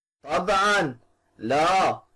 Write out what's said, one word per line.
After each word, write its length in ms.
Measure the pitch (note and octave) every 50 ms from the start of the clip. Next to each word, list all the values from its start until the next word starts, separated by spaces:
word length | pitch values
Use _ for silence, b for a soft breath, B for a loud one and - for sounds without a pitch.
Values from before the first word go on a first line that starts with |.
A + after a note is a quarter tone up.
| _ _ _ _
طبعا 760 | - C#3 D#3+ F#3 F3+ G#3 G3 F#3+ G3+ G#3 G#3 G3 F3+ C3+ A#2+ - _ _ _ _ _ _ _ -
لا، 640 | G#2+ A2+ C#3 D3 - - F#3+ F#3+ F3+ - - - - _ _